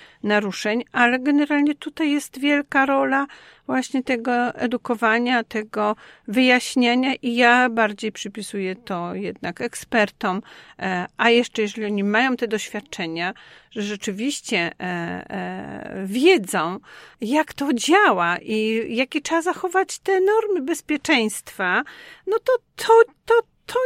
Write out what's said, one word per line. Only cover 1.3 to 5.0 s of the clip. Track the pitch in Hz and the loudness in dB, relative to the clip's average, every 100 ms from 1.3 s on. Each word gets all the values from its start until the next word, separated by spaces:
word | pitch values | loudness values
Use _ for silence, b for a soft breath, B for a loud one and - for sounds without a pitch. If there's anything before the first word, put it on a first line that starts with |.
| 285 294 294 294 | 2 4 2 2
tutaj | 294 311 - 311 | 0 -6 -4 0
jest | 285 - - | 0 -4 -4
wielka | 285 285 294 277 269 | 0 0 2 2 2
rola | 269 269 269 277 B B B - | 2 2 0 -2 B B B -4
właśnie | 262 254 269 | -4 -2 -4
tego | 254 247 240 240 240 | -2 -2 0 0 0
edukowania, | - 240 240 - 226 | -2 -4 -4 -4 -2